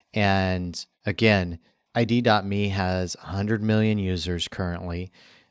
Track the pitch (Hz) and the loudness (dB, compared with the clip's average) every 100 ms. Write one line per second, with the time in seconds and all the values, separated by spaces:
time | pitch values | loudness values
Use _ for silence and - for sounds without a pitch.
0 | _ 110 101 95 92 92 87 85 - _ | _ -2 2 2 2 -2 -4 -8 -14 _
1 | - 92 113 101 87 85 _ _ _ 117 | -6 2 4 4 2 -6 _ _ _ -2
2 | 113 120 120 107 98 101 101 98 92 92 | 2 2 4 2 2 -2 0 0 0 0
3 | 90 - - 95 104 110 107 107 110 104 | -2 -8 -6 -4 0 0 2 2 2 0
4 | 95 92 85 87 - - 90 87 90 87 | 0 -2 -2 -4 -6 -4 -4 -4 -6 -8
5 | 92 _ - - _ | -8 _ -20 -20 _